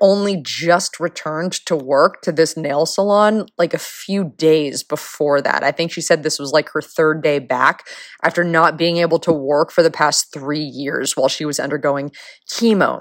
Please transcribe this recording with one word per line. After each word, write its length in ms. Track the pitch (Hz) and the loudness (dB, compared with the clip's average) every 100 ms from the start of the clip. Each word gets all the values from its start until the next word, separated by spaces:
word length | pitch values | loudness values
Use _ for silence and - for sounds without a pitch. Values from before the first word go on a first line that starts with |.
only 400 | 196 202 202 190 | 4 4 0 -4
just 600 | 127 - 170 175 - - | -6 -4 2 2 0 -6
returned 520 | 165 - 151 156 180 - - | -8 -6 -8 -4 -4 -6 -4
to 80 | |
work 480 | 160 131 139 185 - | -4 0 2 2 0
to 80 | - | -4
this 260 | 160 160 - | 0 0 0
nail 300 | 147 143 160 | -2 0 0
salon, 600 | - 202 202 208 220 - - | 0 2 4 4 2 -4 -4
like, 160 | 170 | -2
a 40 | 156 | -2
few 540 | - - - 196 175 - | -8 -12 -4 -2 -2 0
days 480 | 156 160 147 123 | 4 4 2 -6
before 560 | - 143 - - 147 143 | -8 -8 -8 -4 0 2
that. 240 | - - | 2 0
I 80 | 139 | 0
think 180 | 151 165 | -2 -4
she 100 | - | -4
said 220 | - 165 | 0 0
this 160 | 151 - | 0 -4
was, 140 | 139 | 0
like, 160 | 151 151 | 0 0
her 120 | 156 | -6
third 440 | - - 156 156 | -6 0 0 2
day 160 | 151 143 | 0 0
back 480 | 127 127 135 175 - - - - | -2 2 2 2 -8 -20 -20 -4
after 220 | 165 175 | -2 0
not 340 | 175 165 165 156 | 0 2 2 2
being 200 | 170 170 | 0 0
able 200 | 170 160 | 0 0
to 140 | 175 | 0
work 400 | 156 135 147 151 | -2 0 0 0
for 100 | - | 2
the 80 | 160 | 2
past 420 | - 151 143 - | 2 0 0 -4
three 300 | 151 139 151 | -8 -6 -4
years 540 | 147 123 139 139 135 - | -6 -6 -6 -4 -4 0
while 120 | 135 | 0
she 160 | - | 0
was 140 | 151 143 | -4 -4
undergoing 540 | 139 143 143 139 143 - - - - | -4 -2 -2 -2 -6 -12 -20 -20 -12
chemo, 520 | - 233 202 127 - | -2 2 4 2 -2